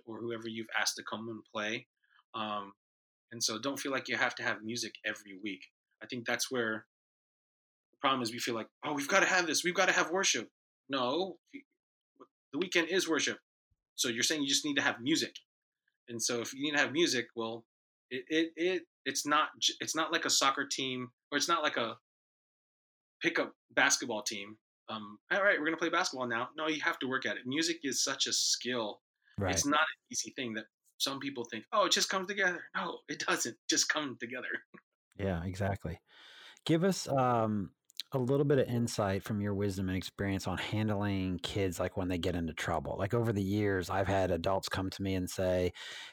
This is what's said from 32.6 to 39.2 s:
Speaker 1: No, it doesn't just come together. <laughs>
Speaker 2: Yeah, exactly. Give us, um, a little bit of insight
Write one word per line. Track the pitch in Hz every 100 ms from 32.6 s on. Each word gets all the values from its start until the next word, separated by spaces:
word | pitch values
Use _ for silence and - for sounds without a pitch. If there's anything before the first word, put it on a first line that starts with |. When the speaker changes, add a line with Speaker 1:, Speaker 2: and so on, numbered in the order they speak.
| -
Speaker 1:
No, | 196 185 - -
it | 156 -
doesn't | 175 - - -
just | - -
come | 156 147 117
together. | 120 127 - - -
<laughs> | - _ _ _ -
Speaker 2:
Yeah, | 98 87
exactly. | 90 92 98 98 85 85 _ - - - - -
Give | - 160
us, | 190 185 -
um, | 139 127 120 110 107 95 - _ - -
a | 135
little | 123 139
bit | 147 143
of | 113
insight | 120 117 - 101 98